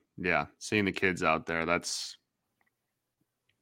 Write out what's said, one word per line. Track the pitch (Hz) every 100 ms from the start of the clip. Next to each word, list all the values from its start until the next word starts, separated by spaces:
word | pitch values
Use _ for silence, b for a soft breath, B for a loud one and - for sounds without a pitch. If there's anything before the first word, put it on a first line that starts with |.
| _ -
yeah, | 90 80 73 -
seeing | - 107 98
the |
kids | 90 98 87
out | 87 80 80
there. | 85 82
That's, | 87 - - - - _ _ _ _ _ _ _ _ _ _ _ _ _ _